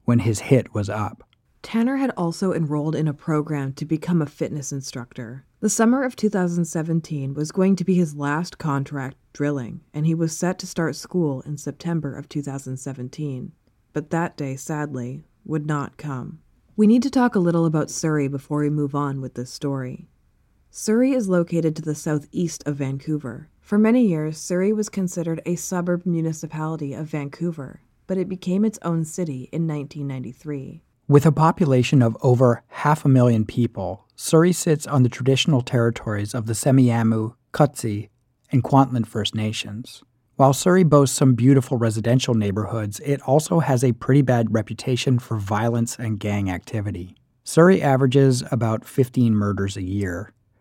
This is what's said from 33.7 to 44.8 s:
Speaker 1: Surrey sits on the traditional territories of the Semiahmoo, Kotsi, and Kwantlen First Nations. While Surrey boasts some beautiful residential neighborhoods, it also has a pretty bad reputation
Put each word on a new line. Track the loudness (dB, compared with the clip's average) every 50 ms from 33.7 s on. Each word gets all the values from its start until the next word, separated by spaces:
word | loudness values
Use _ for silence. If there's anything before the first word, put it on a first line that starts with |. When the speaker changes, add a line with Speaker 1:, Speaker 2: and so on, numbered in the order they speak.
| -2 -4 -6 -6 -8 -10 _ _ _
Speaker 1:
Surrey | -12 -2 2 4 4 4 4 2
sits | 0 0 0 0 0 -2
on | 0 2 4 4
the | 2
traditional | 2 0 0 2 2 2 2 2 2 2
territories | 0 0 0 2 2 2 0 -2 -6 -6 -4 -4 -4 -4 -6
of | -6 -6
the | -4 -6
Semiahmoo, | -2 2 4 6 6 6 6 4 2 2 0 0 0 -2 -4 -8 _ _ _ 0
Kotsi, | 2 2 2 2 -2 -6 -4 -4 -6 -6 -10 _ _ _ _ _ _ _ _
and | 0 0 2
Kwantlen | 4 4 4 4 4 2 -2 -2
First | -2 -2 -4 -4 -2 -2
Nations. | -4 -4 -4 -4 -6 -8 -10 -10 -12 -12 -14 -18 -20 _ _ _ _ _ _ _
While | 4 4 4 4
Surrey | 4 2 4 4 6 6
boasts | 6 6 6 6 6 4
some | 4 4 4 6
beautiful | 6 6 6 6 6 4 2 0
residential | 0 0 0 0 0 0 2 2 2 2 2 2
neighborhoods, | 2 2 0 0 -2 -4 -4 -4 -4 -4 -6 -8 -8
it | -4 -4 -4 -2 0
also | 2 2 2 2 2 0 0
has | 2 2 2 2 2
a | 2 0
pretty | 0 0 2 4 4 4
bad | 4 2 2 2 0 0
reputation | -2 -2 -4 -8 -8